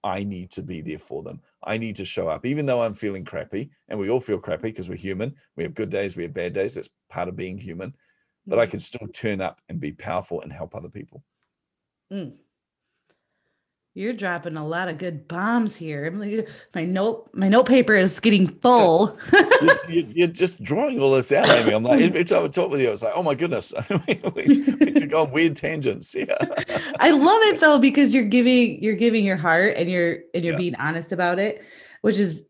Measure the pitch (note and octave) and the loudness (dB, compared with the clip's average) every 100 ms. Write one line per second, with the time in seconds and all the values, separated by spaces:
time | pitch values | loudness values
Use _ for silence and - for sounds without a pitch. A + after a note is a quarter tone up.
0 | G2+ F#2+ G2+ F#2 F2+ - F2+ E2 D#2+ D2+ | -6 -6 -6 -10 -12 -14 -12 -12 -12 -14
1 | _ - - - _ _ - A2 A2+ G2+ | _ -14 -12 -18 _ _ -10 -8 -8 -10
2 | F#2 - E2+ D2+ B2 D3 C#3+ B2 A#2 G#2 | -10 -6 -6 -6 -6 -4 -2 -2 -4 -6
3 | G#2+ F#2+ - E2 - G2 C#3+ _ _ G#2 | -8 -8 -12 -12 -10 -10 -10 _ _ -8
4 | G2 B2 B2 F#2+ - D#2+ A2+ F#2+ F2+ E2+ | -4 -4 -2 -6 -6 -8 -8 -10 -12 -10
5 | F#2 F#2 A#2+ C#3 _ - E2 - G#2+ G2 | -10 -6 -8 -10 _ -10 -10 -8 -6 -4
6 | G2+ F2 E2+ E2 F2 F#2+ G2 - - _ | -6 -8 -10 -8 -6 -4 -4 -6 -16 _
7 | _ F2 F2 F#2 F#2 F#2+ F#2+ E2+ F#2+ - | _ -8 -8 -8 -10 -12 -14 -12 -14 -16
8 | _ _ _ _ - A#2 A2 - - - | _ _ _ _ -4 0 0 -4 -12 -14
9 | G#2 - A2+ G2 F#2 - _ E2+ D2 - | -16 -8 -6 -4 -6 -10 _ -10 -10 -10
10 | - F2+ F2+ E2+ - D2 D#2+ - E2 - | -8 -8 -6 -12 -12 -14 -14 -14 -16 -18
11 | - C#3+ _ _ _ _ _ _ _ _ | -20 -20 _ _ _ _ _ _ _ _
12 | _ G3 D3+ _ _ _ _ _ _ _ | _ -14 -14 _ _ _ _ _ _ _
13 | _ _ _ _ _ _ _ _ _ F#3 | _ _ _ _ _ _ _ _ _ -10
14 | G#3 A3+ F#3+ F3 F3 D#3 D3+ E3 F#3 D#3 | -8 -6 -6 -6 -8 -8 -6 -6 -6 -6
15 | F3+ D3+ - E3+ G3+ A#3+ G#3+ - D#3+ C#3+ | -10 -10 -12 -6 -2 0 -2 -6 -10 -8
16 | D3+ F#3+ G#3 A3 A3 - _ F3 E3 F#3+ | -8 -8 -6 -6 -8 -16 _ -8 -4 -2
17 | G#3+ A3+ - - F#3+ A3 C4 B3+ A#3 G#3 | -2 -4 -12 -2 4 4 6 4 6 4
18 | F#3 - A3+ G#3 F#3 - B3 B3 F#3 E3 | 4 2 2 4 4 2 4 6 6 4
19 | A3 - - G4+ G#4 B4+ E4 - E3+ E3 | 2 -2 4 4 6 6 6 4 2 -2
20 | C3 C#3+ F3 E3+ - - G2+ E3 C#4+ G#3+ | -2 0 0 2 -2 -2 -4 -2 -2 0
21 | C3+ C3+ - C#3 - A#2+ A2 G#2+ A2+ C#4 | 4 4 4 2 6 6 6 2 4 4
22 | - - F3 - D#3+ D#3+ E3+ C#3+ B2 G#2 | 4 2 2 2 2 -2 0 2 0 0
23 | A2 D3 E3+ C3+ E3+ A#2 - - A2+ G3 | -4 -2 -2 -2 -2 -4 -6 -10 -4 -4
24 | - - - - - C#4+ - - D#4 - | -2 -4 -4 -2 2 4 2 2 2 2
25 | C#3+ D#3 D3+ D3+ E3 D3 D#3 D#3+ B2+ A2+ | 2 0 0 2 0 0 -6 -2 -4 -4
26 | D3+ - - - - - - - - - | -8 -8 -4 -2 -2 -4 -6 -6 -6 2
27 | D#4 D4+ D#4 A4 G#4+ - D#4 C#4+ C4 C#4 | 4 6 6 6 4 6 4 6 6 4
28 | C4 B3+ G#3 B3 B3 B3+ A#3 - G#3+ G3+ | 4 4 4 4 4 4 2 0 -4 2
29 | A#3 A3 G3 F3+ E3+ E3 G3+ - F3 F3+ | 2 2 0 0 2 4 2 0 -2 0
30 | E3+ - - F3 E3+ D#3 F3 B2 C#3+ E3 | 0 -2 -6 -4 -2 -2 -4 -4 -6 -6
31 | D#3+ E3+ F3 F3+ G#3 - - - - - | -6 -4 -2 0 -4 -6 -16 -20 -20 -4
32 | G#3+ G3 F#3+ D#3 | -2 0 -2 -4